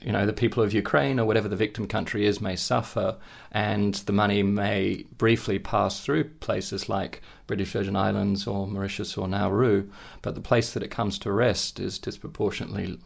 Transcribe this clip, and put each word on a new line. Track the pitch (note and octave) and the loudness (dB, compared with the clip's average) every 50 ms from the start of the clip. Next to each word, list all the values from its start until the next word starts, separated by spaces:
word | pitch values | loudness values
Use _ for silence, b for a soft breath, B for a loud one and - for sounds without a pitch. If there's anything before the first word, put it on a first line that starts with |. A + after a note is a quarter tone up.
you | - - | -4 -2
know, | G#2 G2 G2+ | 0 2 2
the | G#2 G#2+ | 2 2
people | - B2 G#2+ - B2 | 2 2 2 4 4
of | A2 G2+ G#2+ | 2 4 4
Ukraine | G#2+ G#2 - - C#3+ C#3+ C#3 C3+ B2 | 2 2 4 2 2 4 4 2 2
or | A2+ | 2
whatever | G#2+ G#2+ A2 G2+ G2 | 4 4 2 2 2
the | G#2 | 0
victim | F#2+ A2 G#2+ - A2 G2+ - | 0 0 0 -2 -4 -6 -2
country | - G#2+ F2+ - - G#2 G#2 | -2 -2 -2 -2 0 2 2
is | G#2 G2+ G2+ | 2 2 2
may | G#2+ F#2+ F#2 | -2 -4 -4
suffer, | - - - B2 A#2+ - - - G#2+ G2 G2 G2+ - B B B B B B | -2 0 0 0 0 0 -2 -2 -2 0 0 -2 -4 B B B B B B
and | B G#2+ G#2 G#2 G#2 G2+ G2+ G2+ G2 | B -2 0 0 2 2 2 0 0
the | - - - | -2 -2 0
money | G2+ G#2 G#2 G2+ G2+ G2+ | 2 4 4 4 4 4
may | G2 G2 G2+ G#2 G2+ G#2 G#2 G2 G2 G2 F#2+ - - - - | 4 2 2 2 2 2 2 2 2 0 0 -2 -6 -10 -4
briefly | - A#2+ A2+ A2+ G#2+ - A2+ G2 G2 | 2 4 4 4 4 2 0 -2 -2
pass | - - - G2+ F#2+ F#2+ - - | -2 0 0 2 2 2 0 -2
through | - - D3 D#3+ C#3+ - - - | -2 0 0 0 0 -2 -4 -10
places | - - G#2 G2+ G2 - G2+ F#2+ - - | -4 -2 -2 -2 -2 -4 -6 -6 -4 -2
like | G#2 G2 - - - - B B B B B | -2 -2 -2 -4 -8 -12 B B B B B
British | B - G2 G2 F#2+ | B -2 -2 -2 -2
Virgin | - G#2+ G2 G2 G2 | -2 -2 -2 0 0
Islands | G2 G2 G2+ G2+ G2+ G2+ G2+ G2 G2 - | 2 2 2 2 2 2 2 0 0 -2
or | G2+ G2+ G2 G2 G2 | -4 -4 -4 -4 -4
Mauritius | G2+ G2 G2 G2 - - G2+ - - | -4 -4 -4 -4 -4 -6 -6 -6 -4
or | G2+ F#2+ | -4 -4
Nauru, | F#2 F#2+ G2+ G2 F#2+ G2 G#2+ - A#2 G2+ G2+ G2 - B B B B B B | -2 0 0 0 2 2 4 4 4 4 2 2 -2 B B B B B B
but | B E3+ - | B -8 -6
the | - | -6
place | - - B2 A#2 A2+ - - | -2 2 2 2 2 2 -2
that | A2+ | -4
it | G2+ - | -6 -6
comes | - - G#2+ G2+ G2 - | -4 -2 -2 -2 -2 -4
to | - G#2 | -2 -2
rest | G2 G#2+ A#2+ G#2+ G2 - - - - G2 | 2 2 4 2 2 0 -2 -4 -4 -6
is | G2 G2 - - | -6 -6 -6 -6
disproportionately | - A#2+ - - - G2+ - - A2 G2 - - G2+ - G2+ G2 F#2 F#2 F2 - - | -8 -8 -10 -8 -12 -10 -4 0 0 0 0 -2 -6 -6 -6 -6 -4 -6 -6 -10 -8